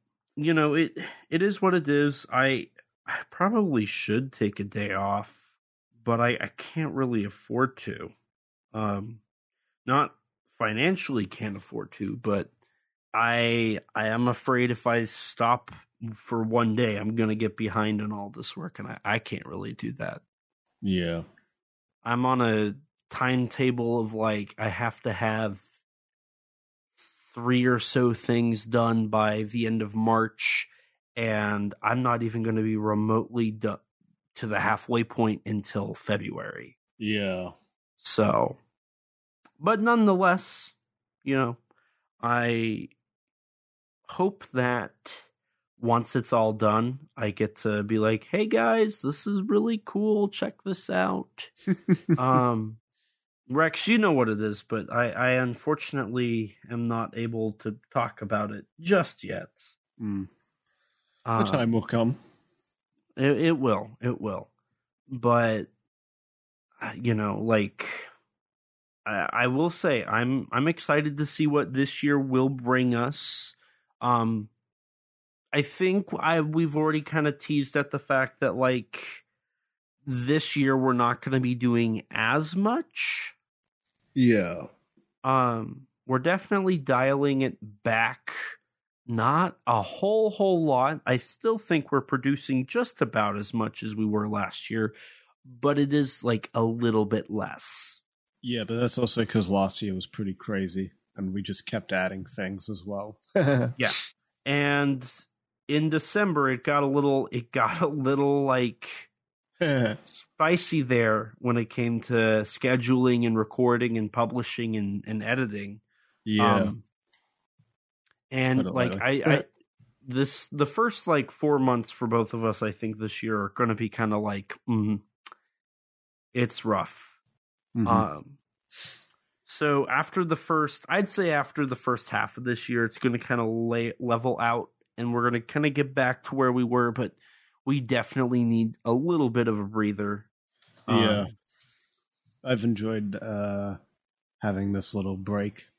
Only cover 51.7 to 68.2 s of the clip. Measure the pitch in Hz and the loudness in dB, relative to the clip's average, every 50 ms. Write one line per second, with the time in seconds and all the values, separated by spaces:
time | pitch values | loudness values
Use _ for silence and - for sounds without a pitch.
51.7 | 185 - - - 180 - - - 165 127 127 127 131 127 123 123 120 110 110 107 | -2 -2 2 0 0 0 2 0 0 2 4 6 6 6 6 4 2 0 -2 -6
52.7 | 110 - _ _ _ _ _ _ _ _ _ _ _ _ _ - 123 147 160 160 | -8 -14 _ _ _ _ _ _ _ _ _ _ _ _ _ -4 2 2 2 2
53.7 | - - - 202 233 226 214 190 156 131 120 110 110 104 107 107 104 - - - | 2 -2 0 2 4 4 6 4 4 4 4 2 2 0 0 -2 -2 -4 -8 -6
54.7 | 113 110 92 - - 120 120 117 - 107 123 127 127 127 127 123 120 - - 151 | -6 -6 -4 -2 0 0 0 0 0 0 2 2 4 2 2 0 -2 -4 -2 -2
55.7 | 156 151 - - - 139 123 98 120 127 123 120 117 113 110 104 - _ _ - | -2 -2 -2 -6 -4 -4 -4 -2 -2 -2 0 0 0 -2 -2 -4 -8 _ _ -8
56.7 | 120 117 117 117 117 113 113 107 - 113 117 113 113 113 110 110 104 - - 110 | -6 -4 -2 -2 -2 -2 -4 -6 -6 -6 -6 -4 -4 -2 -4 -4 -4 -6 -8 -8
57.7 | 107 - _ _ - 135 117 113 - - 110 101 110 101 104 104 104 104 - _ | -8 -8 _ _ -4 -4 -4 -4 -6 -10 -8 -4 -2 -2 -2 -4 -8 -12 -14 _
58.7 | _ _ 165 175 202 180 165 - - - - 104 92 90 90 - _ _ - _ | _ _ -2 2 2 2 2 0 -6 -16 -10 -10 -8 -8 -10 -12 _ _ -20 _
59.7 | _ _ _ _ _ - 110 104 101 98 95 90 _ _ _ _ _ _ _ _ | _ _ _ _ _ -10 -6 -6 -4 -4 -6 -8 _ _ _ _ _ _ _ _
60.7 | _ _ _ _ _ _ _ _ _ _ - 120 113 113 110 101 95 139 120 113 | _ _ _ _ _ _ _ _ _ _ -6 -2 0 2 2 2 2 0 2 2
61.7 | 117 110 - - - 117 113 120 139 - - - _ _ _ _ _ _ _ _ | 2 0 0 0 0 2 2 2 0 -2 -8 -20 _ _ _ _ _ _ _ _
62.7 | _ _ _ _ _ _ _ _ - - 135 143 143 113 156 165 170 131 131 123 | _ _ _ _ _ _ _ _ -6 0 2 2 2 4 4 2 2 2 2 2
63.7 | 107 92 - - 117 - 113 123 120 - 101 107 92 95 - _ _ _ _ _ | 2 2 0 -8 -14 -6 -4 -4 -4 -4 -6 -6 -6 -6 -10 _ _ _ _ _
64.7 | _ _ _ _ _ _ _ - 135 120 113 120 120 120 117 113 110 107 - - | _ _ _ _ _ _ _ -14 -12 -2 2 4 4 4 4 2 0 -2 -4 -8
65.7 | _ _ _ _ _ _ _ _ _ _ _ _ _ _ _ _ _ _ _ _ | _ _ _ _ _ _ _ _ _ _ _ _ _ _ _ _ _ _ _ _
66.7 | _ - - - - - 123 120 113 107 107 101 101 104 107 113 113 107 101 98 | _ -12 -12 -12 -10 -4 0 0 0 2 0 0 -2 -2 0 2 4 4 2 0
67.7 | - - - - - - - - - _ | -4 -10 -10 -10 -10 -12 -12 -16 -20 _